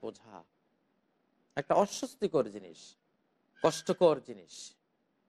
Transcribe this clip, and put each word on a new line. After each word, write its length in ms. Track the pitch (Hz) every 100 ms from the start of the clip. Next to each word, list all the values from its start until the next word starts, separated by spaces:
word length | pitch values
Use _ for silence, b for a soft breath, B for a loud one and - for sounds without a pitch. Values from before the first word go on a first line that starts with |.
বোঝা, 420 | 110 - 113 92 76 _ _ _ _ _ _ _ _ _ _ -
একটা 180 | -
অস্বস্তিকর 720 | 175 202 - 269 - 202 147 113 101
জিনিস, 240 | 90 80 - - _ _ _ _ _ _
কষ্টকর 520 | 165 - - 180 175 139 123
জিনিস। 460 | 104 80 - - - _ _ _ _